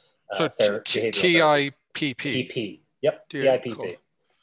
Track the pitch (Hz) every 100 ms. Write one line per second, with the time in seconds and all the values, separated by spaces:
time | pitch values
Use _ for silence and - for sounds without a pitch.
0 | _ _ - 101 160 - 107 104 - -
1 | 110 - 180 170 156 147 139 - _ -
2 | 147 123 143 127 123 127 104 82 _ _
3 | 147 - - 147 135 127 123 110 101 85
4 | _ _ _ _